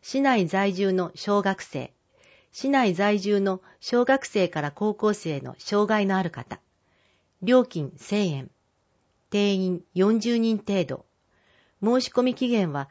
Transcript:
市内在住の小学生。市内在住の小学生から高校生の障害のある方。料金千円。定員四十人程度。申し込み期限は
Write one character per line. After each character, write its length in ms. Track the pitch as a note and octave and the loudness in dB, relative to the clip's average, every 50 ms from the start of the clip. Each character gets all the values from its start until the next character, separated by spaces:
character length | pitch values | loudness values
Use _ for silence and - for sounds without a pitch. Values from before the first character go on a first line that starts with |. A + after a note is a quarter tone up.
市 180 | _ - - C4+ | _ -4 -2 0
内 260 | C#4 C4+ B3+ A3+ F#3 | 2 4 4 2 2
在 280 | D#3+ - F#3+ G3 G3+ F#3 | 0 0 0 0 0 0
住 180 | F3+ G3+ F#3+ | 0 0 0
の 220 | F#3 F#3 F3+ E3+ - | 0 0 -2 -4 -6
小 260 | - - G#3 G3+ G3+ | -10 -2 0 0 2
学 200 | G3 G3 F#3+ - | 2 0 -2 -4
生。 320 | - - - C#3+ B2 - _ _ _ _ _ _ _ _ - _ _ _ | -8 -10 -8 -8 -8 -8 _ _ _ _ _ _ _ _ -20 _ _ _
市 160 | _ - - | _ -6 -2
内 260 | C4+ C#4 C4+ B3 G3+ F3 | 0 2 4 2 2 2
在 240 | E3+ G3+ G#3 G#3 | 2 2 2 2
住 220 | G#3 F#3 G3+ G#3 G3+ | 0 0 0 0 2
の 220 | G3 G3 F#3+ F#3+ _ - - _ | 2 0 -2 -4 _ -20 -20 _
小 240 | - - - A#3+ B3 | -8 -2 0 2 4
学 220 | B3 C4 C4+ C4+ | 4 2 0 0
生 240 | - - G#3+ F#3 E3+ | -4 0 0 0 0
か 100 | - D#3 | 0 -4
ら 120 | D3 D3 | -4 -4
高 220 | C#3+ - G3+ G#3+ G#3 | -4 -2 -2 -2 -2
校 200 | G#3 - G#3+ G#3 | 0 0 0 0
生 260 | G#3 - E3 D3+ C3+ | -2 -4 -6 -6 -6
の 160 | C3+ D3 - | -8 -12 -16
障 300 | _ - - G#3 G#3 G#3 | _ -8 -2 0 0 2
害 180 | G3 A3 G#3+ G3+ | 2 2 0 2
の 120 | G3 G3 | 0 0
あ 40 | F#3+ | 0
る 100 | F#3 E3 | -2 -4
方。 280 | - - A2+ _ - - _ _ _ _ _ _ _ _ _ _ _ _ _ _ _ _ F#3 | -6 -10 -12 _ -12 -14 _ _ _ _ _ _ _ _ _ _ _ _ _ _ _ _ 0
料 200 | F#3+ B3 B3+ A#3+ | 4 4 4 4
金 300 | B3 - F3 D3 B2+ - | 2 -4 -6 -6 -6 -8
千 360 | C3+ - - G3+ G#3 G#3 F3+ | -14 -8 -4 -2 -2 0 -2
円。 200 | D3 C3+ C3 - _ _ _ _ _ _ _ _ _ _ _ _ _ _ _ _ | -2 -6 -10 -14 _ _ _ _ _ _ _ _ _ _ _ _ _ _ _ _
定 240 | - G3+ G3+ G3+ G3 | -2 0 2 2 2
員 300 | F#3 F#3+ F#3 F3+ F3 - _ _ | 0 0 -2 -2 -4 -8 _ _
四 260 | F3+ F#3 G#3 A3 A3+ | 2 2 4 2 2
十 160 | G#3+ A#3 A#3+ | 0 0 0
人 220 | A#3 A3+ A3+ A3 | 0 0 0 0
程 260 | G#3 G#3+ - G3+ G3 E3 | -2 -2 -2 -2 -2 -2
度。 220 | B2+ C3 - - _ _ _ _ _ _ _ _ _ _ _ _ _ _ _ | -2 -6 -12 -12 _ _ _ _ _ _ _ _ _ _ _ _ _ _ _
申 200 | F#3+ A3 A#3+ B3+ | 0 2 2 2
し 100 | B3 - | 0 0
込 120 | - B3 B3 | 0 0 0
み 120 | B3+ A#3+ | 0 0
期 140 | - C4+ A#3+ | -2 -2 0
限 240 | A#3+ A3 F#3+ E3 C#3 | 2 0 0 0 -2
は 160 | C#3+ C#3 - | -6 -8 -8